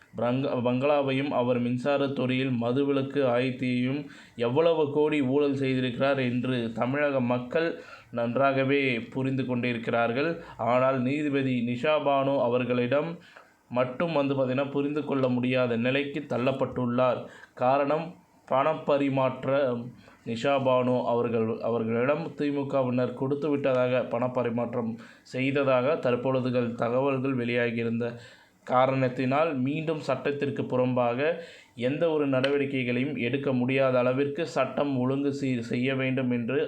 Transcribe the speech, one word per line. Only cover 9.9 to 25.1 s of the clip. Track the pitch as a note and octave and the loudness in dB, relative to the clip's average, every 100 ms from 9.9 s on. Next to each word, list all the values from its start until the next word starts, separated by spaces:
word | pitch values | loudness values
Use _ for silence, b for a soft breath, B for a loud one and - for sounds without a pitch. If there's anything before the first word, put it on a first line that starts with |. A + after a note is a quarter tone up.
| A#2 A#2 A#2 D#3 E3+ B B | 0 2 0 -2 -4 B B
ஆனால் | A2+ B2 C3 C3+ | 0 4 4 2
நீதிபதி | B2 D3 D3+ C#3 C3 B2+ | 0 -2 0 0 0 0
நிஷா | A#2 A#2+ D3+ D#3 | -2 -2 0 2
பானு | C#3+ C#3 C3+ C#3 | 2 2 2 2
அவர்களிடம் | A#2+ B2 A#2+ B2 A#2+ C#3 D#3+ E3+ B B B B - | 2 0 0 0 0 0 -2 -6 B B B B -6
மட்டும் | A#2+ B2+ - F3 | -2 -2 -2 -2
வந்து | D3+ C#3 C#3 | 0 0 0
பார்த்திங்கன்னா, | C3 B2+ C#3 | 0 0 -2
புரிந்து | C#3+ C#3+ D3 C#3 | -2 -2 -2 -2
கொள்ள | C#3 C3 | 0 0
முடியாத | B2 B2+ B2+ B2+ A#2 | 0 0 2 2 0
நிலைக்கு | A#2+ C3+ C#3+ C#3+ C#3+ | 0 0 -2 -6 -4
தள்ளப்பட்டுள்ளார். | A#2+ B2+ B2+ B2+ - B2 A#2+ B2+ A2+ - B B | -2 0 0 -2 -2 -2 2 2 2 -4 B B
காரணம், | - B2 C3+ C#3+ D3+ E3 - _ _ - | -2 2 2 2 0 -4 -12 _ _ -2
பணப்பரிமாற்றம். | C3+ D3 D#3 - C#3+ C#3 C3+ C3 B2+ C3+ C3+ C#3 A#2+ B2 - B B - | 2 2 0 0 0 2 0 0 0 -2 0 0 -2 -6 -14 B B -8
நிஷா | A2+ C#3 C#3 | -4 0 2
பானு | B2+ B2+ B2 B2 - | 4 2 4 0 2
அவர்கள், | A#2+ A#2+ A#2 A2+ A#2 | 0 2 0 0 -2
அவர்களிடம் | A2+ A#2 A2+ A#2 B2+ D3+ D#3+ C#3 | -2 -2 0 0 2 0 -4 -4
திமுகவினர் | D3 C#3+ C#3 C#3 B2+ B2 B2 | -2 -2 -2 0 0 0 0
கொடுத்து | A#2 C3+ C#3+ D#3+ | -2 -2 -2 0
விட்டதாக, | C#3+ C#3 B2+ B2+ B2+ A#2+ | 0 2 2 2 2 0
பணப்பரிமாற்றம் | A#2 B2+ B2 A#2+ A#2 A#2 B2 A2+ A#2 B | -2 -2 0 -2 0 -2 -2 -4 -6 B